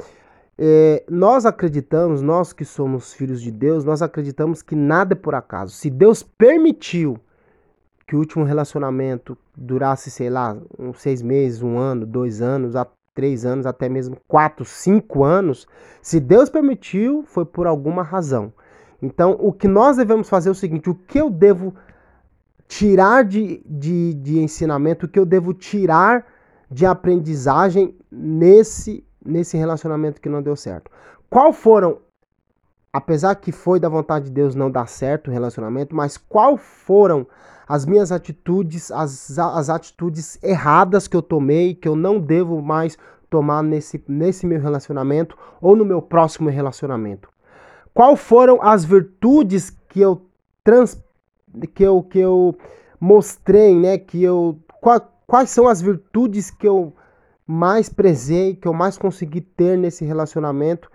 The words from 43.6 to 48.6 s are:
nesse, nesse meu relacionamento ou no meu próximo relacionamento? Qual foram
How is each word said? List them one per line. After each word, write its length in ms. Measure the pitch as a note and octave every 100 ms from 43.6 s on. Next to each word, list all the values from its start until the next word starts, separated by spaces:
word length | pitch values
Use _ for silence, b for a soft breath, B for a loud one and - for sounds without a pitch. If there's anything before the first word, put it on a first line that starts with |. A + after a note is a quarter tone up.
nesse, 400 | D#3 D3+ D3 - -
nesse 380 | C#3+ E3+ F#3 F3+
meu 120 | E3
relacionamento 800 | C#3+ C#3+ - C#3+ C3+ D3 E3 - B B
ou 160 | F3+ G#3+
no 80 |
meu 160 | G#3 F3
próximo 480 | D#3 E3 D#3+ - D#3
relacionamento? 800 | C#3 C#3 - C#3 B2 G#2+ G2+ _ _ b b b b b
Qual 240 | - B3 D4
foram 460 | - A#3 B3+ B3